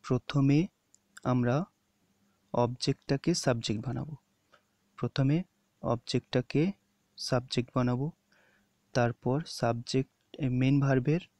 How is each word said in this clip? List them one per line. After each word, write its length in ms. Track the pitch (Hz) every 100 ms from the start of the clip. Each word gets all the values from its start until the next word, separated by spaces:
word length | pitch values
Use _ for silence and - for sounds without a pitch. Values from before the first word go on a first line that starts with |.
প্রথমে 640 | - 127 - 143 139 143 190 _ _ _ _ -
আমরা 420 | 131 127 120 135 190 _ _ _ _ _ _ _ _
অবজেক্টটাকে 840 | - 120 123 - 131 - 139 -
সাবজেক্ট 460 | 175 - 117 110 110 123
বানাবো, 280 | 123 135 151 _ _ _ _ _ _ _ -
প্রথমে 460 | 120 - 135 156 180 _ _ _
অবজেক্টটাকে 920 | - 120 - 131 _ 127 127 139 175 - _ _ _ -
সাবজেক্ট 540 | - 127 127 - 123
বানাবো, 320 | 127 123 123 147 - _ _ _ _ _ _ _
তারপর 500 | 127 120 113 123 135 165
সাবজেক্ট, 640 | - 117 117 - 131 131 _ _ -
মেইন 380 | 135 123 131 139
ভার্বের 400 | 139 131 123 165 -